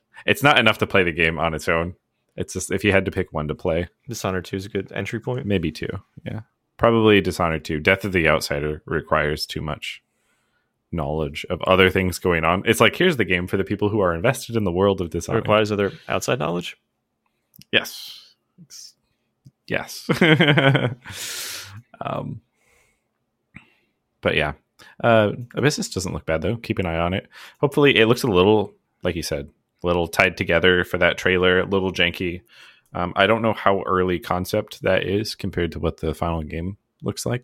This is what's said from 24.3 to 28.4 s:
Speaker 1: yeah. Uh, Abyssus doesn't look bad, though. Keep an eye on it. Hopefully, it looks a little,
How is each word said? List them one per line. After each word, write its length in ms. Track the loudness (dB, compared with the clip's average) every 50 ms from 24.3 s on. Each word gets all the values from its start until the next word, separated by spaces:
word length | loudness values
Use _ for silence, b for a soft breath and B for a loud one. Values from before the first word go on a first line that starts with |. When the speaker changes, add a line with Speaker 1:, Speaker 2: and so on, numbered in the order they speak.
| 2
Speaker 1:
yeah. 180 | 2 0 0 -4 -8 _ _ _ B B B B B 2
Uh, 300 | 4 6 6 4 2 0 -4 -12 -8 -4
Abyssus 380 | 0 0 0 0 -2 -8 -6 -6
doesn't 200 | -6 -6 -4 -6
look 120 | -8 -4
bad, 160 | -2 -2 -2
though. 160 | 0 -2 -4
Keep 220 | -4 -6 -6 -4 -4
an 80 | -2
eye 100 | -2 -2
on 160 | -2 -2 0 -2
it. 160 | -4 -6 B B B B B B B
Hopefully, 360 | -2 0 2 4 4 6 6
it 120 | 6 6
looks 160 | 4 4 2 2
a 40 |
little, 460 | 2 4 4